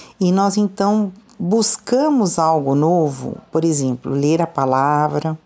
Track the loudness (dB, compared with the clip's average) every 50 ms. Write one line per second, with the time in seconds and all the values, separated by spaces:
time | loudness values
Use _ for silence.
0 | -20 -16 -6 -2 0 2 2 2 2 2 2 0 -2 -2 -2 -2 0 0 2 0
1 | 0 -2 -6 -12 -20 -20 -12 -8 -4 0 0 2 2 0 -2 -2 -2 -2 0 2
2 | 2 2 2 2 0 0 0 0 2 2 2 0 0 0 0 2 2 2 2 2
3 | 0 -2 -4 -6 -10 -10 -12 -12 -12 -4 -4 -2 0 0 0 0 0 -2 -4 -4
4 | -6 -6 -4 0 0 2 2 2 0 -2 -2 -2 0 0 0 0 2 2 2 0
5 | 0 0 -2 -2 -2 -4 -6 -6 _